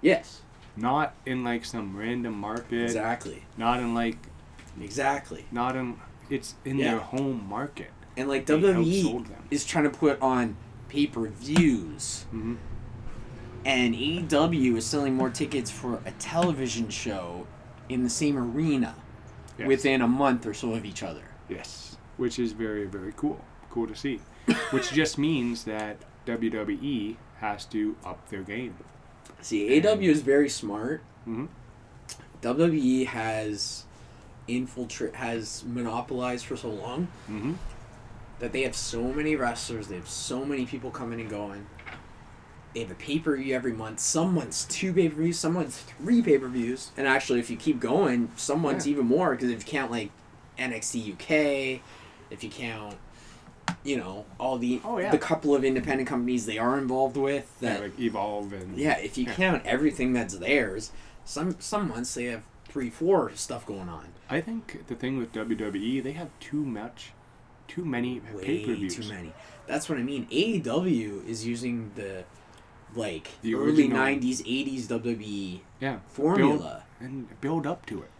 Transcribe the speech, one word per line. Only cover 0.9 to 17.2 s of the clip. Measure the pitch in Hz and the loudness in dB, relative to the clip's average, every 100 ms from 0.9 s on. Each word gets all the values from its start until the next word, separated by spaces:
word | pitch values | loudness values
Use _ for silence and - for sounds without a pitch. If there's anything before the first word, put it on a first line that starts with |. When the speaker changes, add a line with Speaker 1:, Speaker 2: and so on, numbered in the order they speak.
| 143 151 - - | 2 0 -4 -6
Speaker 2:
in, | 127 120 | -2 0
like, | 120 | -2
some | - 117 104 95 | -2 -6 -6 -6
random | 110 123 117 | -4 -2 -4
market. | 107 104 113 117 120 | -4 -4 -6 -2 0
Speaker 1:
Exactly. | 120 113 110 120 98 - - - | 0 0 0 -4 -6 -12 -14 -2
Speaker 2:
Not | 117 123 | 2 2
in, | 120 | 2
like, | 117 117 - - - - - - - | 2 0 -2 -10 -18 -18 -18 -16 -12
Speaker 1:
Exactly. | 104 107 135 139 - - - | -8 0 2 0 -4 -12 -8
Speaker 2:
not | 117 123 131 | -2 0 0
in, | 127 117 - - - | -4 -6 -14 -18 -4
it's | 135 - - - | -4 -4 -12 -4
in | 135 | 0
Speaker 1:
Yeah. | 143 | 2
Speaker 2:
their | 113 | 2
home | - 127 139 120 98 | 0 -2 0 -2 -4
market. | 107 143 - - - - - | -4 -4 -8 -14 -14 -14 -6
Speaker 1:
And, | 135 | 0
like, | 135 - | 0 4
Speaker 2:
They | 151 | 6
Speaker 1:
W | 196 | 8
W | 180 165 | 6 4
E | 190 | 4
Speaker 2:
outsold | 170 117 117 | 2 0 -6
them. | - - | -12 -4
Speaker 1:
is | 143 | -2
trying | - 165 147 | 0 2 2
to | |
put | 139 156 139 | 4 2 4
on | 131 127 120 95 - - - | 2 4 2 -2 -14 -16 -6
pay-per-views. | 143 147 - 110 98 127 160 165 117 82 - - - - | 0 2 2 -4 -4 2 6 8 6 0 -8 -8 -8 -8
Speaker 2:
Mm-hmm. | 113 110 117 - - - - - - - - - - | -6 -4 -6 -6 -8 -8 -10 -8 -8 -10 -12 -12 -6
Speaker 1:
And | 135 131 123 113 | 2 4 6 4
A | |
E | 139 170 | 0 0
W | 160 151 160 165 127 113 | 4 6 6 6 4 4
is | - | 2
selling | 147 139 131 | 0 2 2
more | 131 | 0
tickets | 117 131 139 120 | 0 -2 -2 -4
for | - 127 117 - | -6 -4 -4 -6
a | - | -8
television | - 160 180 147 127 113 110 | -4 2 2 2 -2 -2 -4
show | - 123 98 | -4 -4 -4